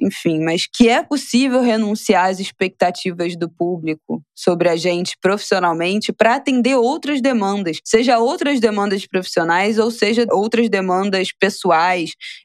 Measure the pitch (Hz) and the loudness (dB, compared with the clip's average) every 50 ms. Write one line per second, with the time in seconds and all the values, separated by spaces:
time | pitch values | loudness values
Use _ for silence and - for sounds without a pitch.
0 | - 196 - - - 175 160 156 160 165 165 185 - - - - 240 226 240 302 | -2 -2 -2 -2 -2 -2 0 0 0 -2 -2 -2 -4 -2 2 4 4 4 4 2
1 | - - 294 269 - - - 240 269 269 247 262 247 240 220 220 214 208 214 214 | 0 -2 -4 -4 -2 0 0 2 2 2 2 2 2 2 2 0 0 -2 -4 -2
2 | - - 196 175 180 190 190 180 196 - - - 190 185 - - 185 180 180 - | 0 2 2 4 2 0 -2 -4 -8 -10 -6 -4 -4 -4 -2 0 0 0 0 -2
3 | - 185 170 170 170 170 175 165 170 165 - - 170 175 180 165 160 160 156 156 | -6 -6 -4 -4 -4 -4 -4 -6 -6 -6 -4 -4 -4 -2 -4 -4 -4 -6 -6 -6
4 | _ - - - - _ _ - - 185 175 170 180 175 165 165 170 180 175 175 | _ -10 -10 -10 -10 _ _ -4 0 0 2 2 2 2 2 0 0 -2 -2 -2
5 | 185 - - - - 190 196 208 - - 202 185 180 175 165 165 170 180 196 214 | -4 -6 -6 -2 -2 -2 -2 -2 -2 -2 0 0 2 0 0 0 -2 -2 -2 -2
6 | - - 196 - - 226 240 277 277 294 262 247 220 254 269 254 226 247 302 330 | -2 -2 0 2 2 2 2 0 0 0 0 2 2 2 2 2 2 2 0 -2
7 | - 285 294 269 233 277 254 220 196 196 202 202 190 170 156 - - - - 220 | -4 -4 -2 0 0 0 0 0 0 -2 -2 -2 -4 -4 -6 -8 -2 0 2 2
8 | 247 262 247 226 233 254 330 - 339 294 285 247 214 220 214 202 202 202 196 202 | 4 4 2 4 2 2 0 0 0 0 2 2 2 2 2 0 0 0 -2 -4
9 | - - - 185 185 - - 180 165 170 170 180 196 214 220 220 214 240 233 - | -4 -4 -4 -4 -4 -2 -2 0 2 2 2 2 0 0 0 0 0 0 0 0
10 | 220 202 226 240 240 - 156 190 208 226 - 226 233 220 202 190 190 185 180 185 | 0 0 2 2 0 2 2 0 0 0 2 0 2 2 0 0 0 0 0 0
11 | 196 202 190 190 185 - - - 190 196 190 - - 185 165 160 170 180 180 180 | 0 0 -2 -2 -2 -4 -4 -2 -2 -2 -2 0 0 2 2 4 4 2 0 0
12 | 160 - - - - - - - | -2 -6 -10 -14 -16 -18 -18 -16